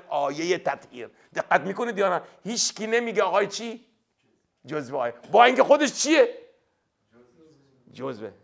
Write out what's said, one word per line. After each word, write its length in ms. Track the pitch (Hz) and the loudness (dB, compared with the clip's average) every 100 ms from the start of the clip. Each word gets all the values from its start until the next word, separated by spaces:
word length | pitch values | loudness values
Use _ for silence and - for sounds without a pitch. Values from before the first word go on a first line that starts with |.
| - | -6
آیه 480 | 147 143 147 170 170 | -4 -4 -4 -2 -2
تطهیر. 520 | 156 139 - 123 107 _ _ 160 | -2 -6 -10 -16 -16 _ _ -8
دقت 260 | - 226 | 0 0
می‌کنید 360 | 170 196 240 196 | 0 -6 -4 0
یا 120 | 196 | 0
نه؟ 120 | 170 - - | 0 -6 -16
هیچ 300 | 190 226 - | -10 -4 -4
کی 140 | - 220 | -4 -2
نمیگه 360 | 233 233 202 | -2 0 0
آقای 240 | 190 185 202 | 2 0 0
چی؟ 380 | - 233 233 _ _ _ _ _ _ _ _ 127 | -6 -12 -14 _ _ _ _ _ _ _ _ -10
جزو 320 | 151 123 139 | -8 -6 -4
آیه، 160 | 120 - - | -4 -6 2
با 120 | 196 | 6
اینکه 200 | 240 254 | 6 6
خودش 300 | - 294 285 | 4 4 4
چیه؟ 440 | - 285 311 233 - - _ _ _ _ _ _ _ _ _ 160 _ _ _ _ | -2 2 4 4 0 -18 _ _ _ _ _ _ _ _ _ -20 _ _ _ _
جزوه. 380 | - 135 110 107 - | -12 -10 -10 -12 -16